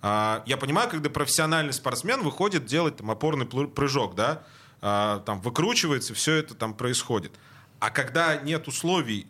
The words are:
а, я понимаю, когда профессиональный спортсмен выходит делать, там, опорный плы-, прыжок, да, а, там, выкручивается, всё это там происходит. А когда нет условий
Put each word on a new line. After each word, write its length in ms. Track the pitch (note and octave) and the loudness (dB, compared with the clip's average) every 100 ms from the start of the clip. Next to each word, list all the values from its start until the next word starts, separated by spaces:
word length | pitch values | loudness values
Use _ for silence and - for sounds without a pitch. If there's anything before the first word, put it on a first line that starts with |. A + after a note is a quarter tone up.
а, 400 | G#2 G#2 G#2+ A2 - | 2 2 2 0 -2
я 100 | C3 | -2
понимаю, 320 | C3+ E3 A#3+ | 2 2 2
когда 220 | D#3+ D3 | 0 -2
профессиональный 640 | C#3+ C#3+ - D#3 D#3+ D3 | -2 0 2 4 2 0
спортсмен 500 | B2+ C3+ B2+ F#3 C4 | -2 -2 -2 -2 0
выходит 420 | E3+ B2+ G3 F#3 B2+ | 0 0 2 0 0
делать, 320 | D3 E3 - | 2 2 -2
там, 120 | G#2+ | -4
опорный 340 | G#2+ D#3 D3 A#2+ | 0 0 0 -2
плы-, 200 | B2 C#3+ | -2 -2
прыжок, 480 | - C#3 C3 G#2 | 0 0 2 0
да, 280 | F2+ A#2 D#3 - - - - | 0 0 0 -8 -20 -20 -6
а, 360 | G2+ G#2 G#2 G2+ | 0 2 2 0
там, 200 | G2+ G2+ | -2 -4
выкручивается, 720 | A2+ A2+ F3+ A#3+ E3+ C3+ A2 | -2 0 2 2 2 0 -2
всё 200 | A2+ - | -2 2
это 200 | D#3 D#3 | 2 0
там 200 | A#2 A2 | -6 -6
происходит. 580 | G#2+ B2 B2 - A2+ D2+ - - - - - | -4 -2 -2 0 -2 -2 -14 -20 -20 -20 -2
А 100 | G#2+ | 0
когда 460 | B2+ B2 C#3 E3+ D3 | 0 0 2 2 2
нет 320 | C#3 D#3+ D#3 | -2 -4 -4
условий 580 | - E3 F3+ B2 G#2 | -4 0 0 0 -4